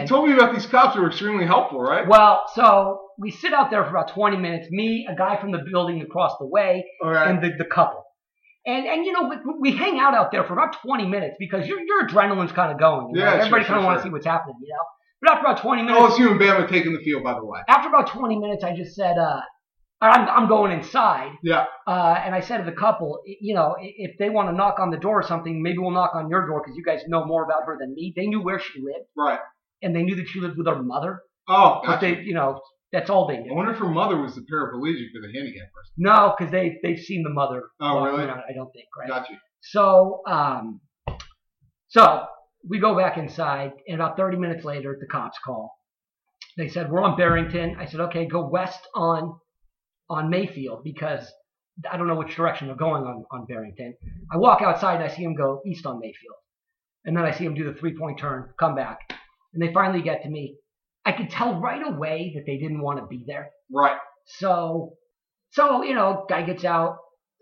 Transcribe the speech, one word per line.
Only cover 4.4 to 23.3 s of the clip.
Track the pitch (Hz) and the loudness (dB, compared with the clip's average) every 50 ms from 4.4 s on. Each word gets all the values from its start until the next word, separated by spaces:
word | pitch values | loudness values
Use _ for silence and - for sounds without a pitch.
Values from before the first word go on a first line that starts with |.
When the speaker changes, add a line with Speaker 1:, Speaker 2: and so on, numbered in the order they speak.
| 180 170 170 165 165 - | -2 -2 -4 -6 -6 -6
Speaker 1:
Me, | 175 202 220 226 226 226 - - | -4 -2 -2 -2 -2 -2 -4 -6
a | 170 | -4
guy | 175 190 190 202 | -2 0 0 0
from | 202 202 202 | -2 -4 -4
the | 185 165 143 170 | -6 -6 -6 -2
building | 185 180 175 170 170 160 147 | -2 0 0 0 -2 -6 -6
across | - - 170 180 - - - | -6 -2 0 0 0 -2 -4
the | 143 | -8
way, | 131 165 208 196 190 180 185 180 - - - 170 | -2 0 2 2 2 2 0 -2 -8 -10 -8 -4
Speaker 2:
Okay. | 160 160 160 156 180 | 0 2 2 4 4
Speaker 1:
and | 185 170 170 | 2 2 0
the, | 170 147 147 | -2 -4 -4
the | - | -6
couple. | - - 175 156 - - - - - _ _ _ _ _ _ _ _ _ _ - | 0 2 2 2 2 0 -4 -14 -18 _ _ _ _ _ _ _ _ _ _ -6
And, | 247 254 262 269 | -4 -4 -2 -2
and | - 320 320 349 | -2 -2 -2 -2
you | 381 349 | 0 0
know, | - - 254 | 0 0 -2
we, | 302 - - 262 302 - 269 277 - | -4 -6 -8 -8 -6 -2 0 0 0
we | |
hang | - 339 403 339 262 | 2 0 -2 0 2
out | 269 277 254 | 4 4 6
out | 226 180 - | 4 2 2
there | 208 190 180 | 0 -2 -2
for | 180 180 | 0 0
about | 254 311 311 - - - | 0 0 0 -2 -6 -6
twenty | 247 277 240 202 | -4 -4 -2 -2
minutes | 180 196 202 170 139 - - | -2 -2 -2 -4 -6 -8 -10
because | 196 - 196 190 180 | -8 -6 -4 -4 -4
your, | 302 392 381 | -4 -6 -6
your | 339 339 415 392 277 | -2 0 0 2 2
adrenaline's | - 170 208 202 202 202 190 180 165 - | 4 4 4 4 4 2 0 -2 0 0
kinda | 175 180 156 147 139 | 0 0 0 2 4
going. | 156 160 147 135 120 120 160 | 4 4 4 2 -2 -4 -2
You | 175 | 2
Speaker 2:
Yeah, | 202 | 4
Speaker 1:
know? | 202 | 4
Speaker 2:
sure, | 185 196 | 4 4
Speaker 1:
Everybody | 220 214 233 220 208 | 4 4 4 4 4
Speaker 2:
sure, | - 202 | 2 2
Speaker 1:
kinda | 208 190 | 2 2
wants | 185 180 175 190 | 2 2 0 -2
Speaker 2:
sure. | |
Speaker 1:
to | 196 | -4
see | 156 | -6
what's | 143 - | -4 -2
happening, | 165 170 170 - 139 123 120 | 0 0 0 -2 -4 -10 -16
you | 131 147 | -14 -10
know? | 151 - - - - _ _ _ _ _ 277 | -8 -6 -6 -8 -10 _ _ _ _ _ 4
But | 320 311 | 4 6
after | - 285 | 6 4
about | 269 247 - - | 2 2 2 0
twenty | 269 254 233 226 | 0 0 0 2
minutes | 240 233 233 | 4 8 8
Speaker 2:
L | 233 220 226 | 8 8 8
S | 247 | 6
U | 247 220 202 | 6 6 6
and | 180 | 6
Bama | 196 196 196 185 160 - | 6 6 6 4 4 2
taking | 185 180 160 165 165 | 2 2 2 0 -2
the | 151 | -2
field, | - 151 147 131 127 | -2 -2 -2 -2 -2
by | 123 123 | -4 -4
the | 113 110 | -6 -8
way. | 104 - - - | -10 -12 -6 2
Speaker 1:
After | - 262 - - 320 | 4 4 6 6 4
about | 302 285 - - | 4 4 4 2
twenty | - 240 254 226 220 208 | -2 -6 -4 -2 -2 -2
minutes, | 208 208 202 - 185 | -2 -4 -4 -4 -4
I | 175 175 | -4 -4
just | 175 170 - - | -6 -8 -10 -6
said, | 196 190 175 175 | -4 -2 0 2
uh, | 170 160 151 143 - - - - _ _ _ _ _ _ _ _ _ 220 | 2 0 0 0 -4 -6 -10 -16 _ _ _ _ _ _ _ _ _ 6
"I'm, | 220 233 247 - - | 6 6 6 6 4
I'm | - 254 226 196 | 4 4 4 6
going | 220 214 208 190 175 | 4 4 4 2 0
inside." | 151 - - - 254 226 196 - - - 139 147 - 170 | -4 -6 -4 0 2 2 2 2 0 -4 -10 -12 -6 -2
Speaker 2:
Yeah. | 165 165 156 - - - - - | 0 2 2 0 0 -4 -8 -6
Speaker 1:
Uh, | - 180 180 175 165 170 185 185 | -4 0 2 4 4 2 2 0
and | 190 185 | -2 -4
I | 185 | -4
said | 180 - 240 208 | -4 -4 -4 -6
to | 180 | -6
the | 165 - | -6 -4
couple, | - 202 220 208 - 170 147 147 - - | 0 2 2 2 2 -2 -6 -8 -8 -12
y-, | 196 | -16